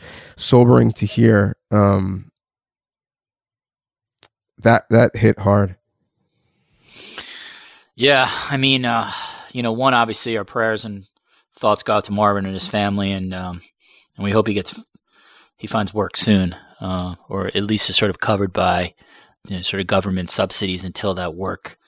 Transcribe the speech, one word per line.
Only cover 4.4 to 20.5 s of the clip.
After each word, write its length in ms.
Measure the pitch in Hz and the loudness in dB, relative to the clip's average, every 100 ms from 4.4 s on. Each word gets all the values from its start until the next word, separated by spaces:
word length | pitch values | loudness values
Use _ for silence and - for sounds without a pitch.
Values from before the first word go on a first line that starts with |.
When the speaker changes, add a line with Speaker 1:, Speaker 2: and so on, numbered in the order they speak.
| _ _ | _ _
Speaker 1:
that, 320 | 113 117 - | 2 2 4
that 280 | 113 120 - | 4 4 4
hit 240 | 110 101 | 2 2
hard. 360 | 101 101 98 92 _ _ _ _ _ _ _ _ _ _ _ - - - - - - - - - _ - | 2 2 2 -4 _ _ _ _ _ _ _ _ _ _ _ -20 -18 -16 -16 -18 -18 -20 -20 -20 _ 0
Speaker 2:
Yeah, 340 | 131 135 131 - - | 4 4 2 -2 -6
I 60 | 139 | -2
mean, 300 | 135 135 123 | 2 2 0
uh, 260 | 117 - - - - - | -2 -2 -8 -12 -16 -12
you 100 | 123 | -6
know, 100 | 120 | -4
one, 200 | 113 131 | 0 2
obviously 460 | 123 113 104 120 110 | 2 2 -2 -4 -4
our 60 | |
prayers 420 | 98 120 113 107 110 | -4 -2 -2 -2 -6
and 180 | 101 98 _ _ _ _ | -12 -16 _ _ _ _
thoughts 280 | _ 113 104 | _ 0 0
go 120 | - | 0
out 120 | 104 98 | -2 0
to 60 | |
Marvin 340 | 101 104 101 98 | 0 2 2 -2
and 80 | |
his 120 | 95 - | -6 -4
family, 460 | 107 101 101 98 | -2 -2 -2 -2
and, 220 | 98 92 | -4 -6
um, 260 | 92 90 87 - _ _ _ _ - | -8 -10 -12 -16 _ _ _ _ -8
and 80 | |
we 60 | 101 | 0
hope 180 | 107 110 | 0 0
he 60 | |
gets, 260 | 101 90 - - _ _ _ _ _ _ _ | -2 -6 -10 -18 _ _ _ _ _ _ _
he 80 | 110 | -6
finds 260 | 113 101 | -4 -4
work 240 | 107 95 - | -4 -4 0
soon, 400 | - 101 90 - - _ | 2 4 2 -6 -16 _
uh, 340 | 95 92 90 87 - | -8 -6 -8 -10 -10
or 200 | 98 95 | -8 -6
at 140 | 98 | -4
least 280 | 104 107 - | -2 0 2
is 60 | - | 2
sort 140 | 104 | 2
of 80 | 90 | 0
covered 340 | - 101 98 | -2 0 -2
by, 420 | 95 90 90 90 - _ _ _ _ - | 0 0 0 -4 -10 _ _ _ _ -12
you 100 | 92 | -6
know, 60 | |
sort 180 | - 98 | -4 -4
of 60 | 92 | -2
government 440 | 98 95 92 87 | -2 0 -4 -2
subsidies 540 | - 98 | -2 -2